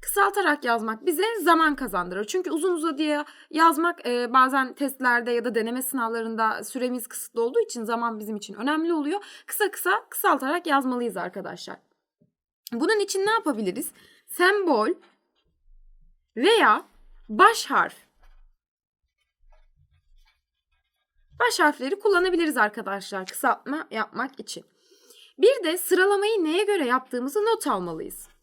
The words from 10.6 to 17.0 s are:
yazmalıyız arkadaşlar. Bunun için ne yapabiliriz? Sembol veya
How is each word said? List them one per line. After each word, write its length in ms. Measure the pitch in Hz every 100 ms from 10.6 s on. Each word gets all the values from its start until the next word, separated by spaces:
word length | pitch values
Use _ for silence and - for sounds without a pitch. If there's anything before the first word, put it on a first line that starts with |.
| 349
yazmalıyız 500 | 277 262 247 240 180
arkadaşlar. 600 | 175 190 180 180 - - _ _ _ _ _ _ _ _ -
Bunun 280 | 233 311 427
için 260 | 403 381 392
ne 40 |
yapabiliriz? 600 | 453 349 220 202 202 320 - _ _ _
Sembol 640 | - 359 415 370 247 214 381 _ _ _ _ _ _ _ - - - _ _ _ -
veya 520 | 285 440 269 220 381 _